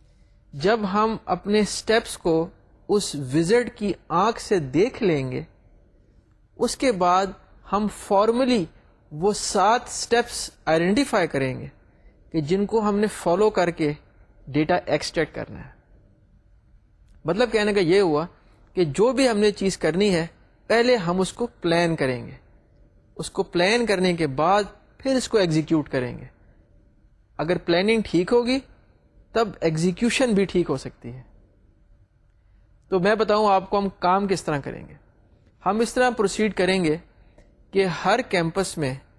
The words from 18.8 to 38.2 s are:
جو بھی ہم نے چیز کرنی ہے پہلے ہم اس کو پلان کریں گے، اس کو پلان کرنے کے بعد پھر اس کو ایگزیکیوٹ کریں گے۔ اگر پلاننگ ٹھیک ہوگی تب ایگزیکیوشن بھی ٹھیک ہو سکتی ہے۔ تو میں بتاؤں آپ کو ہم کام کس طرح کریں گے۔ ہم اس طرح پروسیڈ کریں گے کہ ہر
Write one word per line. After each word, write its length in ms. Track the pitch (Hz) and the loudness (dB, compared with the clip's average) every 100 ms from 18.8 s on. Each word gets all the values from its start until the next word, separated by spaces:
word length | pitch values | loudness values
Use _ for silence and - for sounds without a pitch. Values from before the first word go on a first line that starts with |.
| 160 | -2
جو 260 | 135 233 | 2 2
بھی 180 | 240 262 | 4 2
ہم 80 | 208 | 2
نے 140 | 208 | 0
چیز 260 | - 190 - | 0 -2 -2
کرنی 380 | 160 170 208 170 | -2 2 2 0
ہے 120 | 170 - _ _ - | -2 -10 _ _ 0
پہلے 280 | 226 240 240 | 2 4 2
ہم 240 | 170 185 | 2 -2
اس 140 | 185 | -2
کو 140 | - 240 | -4 -8
پلان 480 | - 175 170 170 160 | -4 0 2 2 0
کریں 320 | 135 123 - | -2 -4 -10
گے، 40 | - _ _ _ _ _ _ _ - | -18 _ _ _ _ _ _ _ -14
اس 160 | 165 | -8
کو 120 | - | -6
پلان 420 | 185 175 185 240 220 | -4 0 2 2 2
کرنے 280 | 190 185 | 2 0
کے 140 | 170 151 | 0 -2
بعد 360 | 135 165 208 196 - _ - | 0 2 2 0 -8 _ -8
پھر 180 | 269 262 | -2 -2
اس 120 | - | 0
کو 100 | 220 | 2
ایگزیکیوٹ 520 | 175 156 156 160 143 | 2 0 0 0 0
کریں 280 | - 123 - | -4 -6 -10
گے۔ 60 | 131 _ _ _ _ _ _ _ _ _ _ - | -18 _ _ _ _ _ _ _ _ _ _ -6
اگر 200 | 156 170 | -4 -2
پلاننگ 440 | - 170 202 226 - | 0 2 2 0 0
ٹھیک 280 | 170 180 | 0 2
ہوگی 260 | 240 240 269 - - _ _ _ _ _ | 2 2 -2 -4 -20 _ _ _ _ _
تب 160 | 220 220 - | -2 -2 0
ایگزیکیوشن 720 | 165 156 180 175 233 - 254 | -2 0 0 0 0 0 2
بھی 120 | 202 185 | 2 2
ٹھیک 240 | 180 165 | 0 0
ہو 80 | 135 | -2
سکتی 360 | 131 - 120 | -6 -16 -16
ہے۔ 80 | 127 - - _ _ _ _ _ _ _ _ _ _ _ _ _ _ - | -16 -18 -20 _ _ _ _ _ _ _ _ _ _ _ _ _ _ -4
تو 100 | 185 | 0
میں 160 | 196 214 | 2 2
بتاؤں 320 | 214 208 208 | 2 2 4
آپ 220 | 190 185 | 2 0
کو 80 | 202 | -2
ہم 100 | 196 - | -2 -2
کام 280 | 180 196 202 | 0 0 0
کس 160 | 170 | -2
طرح 160 | - 147 | -2 -4
کریں 280 | 131 - - | -6 -12 -16
گے۔ 40 | 147 _ _ _ _ _ _ 185 | -20 _ _ _ _ _ _ -4
ہم 140 | 214 | -2
اس 140 | 226 | -2
طرح 160 | 262 254 | 0 0
پروسیڈ 440 | 233 196 - 214 | 2 -2 0 -2
کریں 300 | 185 185 190 | 0 0 0
گے 140 | 165 160 - _ _ _ _ _ _ | 0 -2 -6 _ _ _ _ _ _
کہ 140 | 190 190 | 0 0
ہر 340 | 156 185 240 | 0 0 0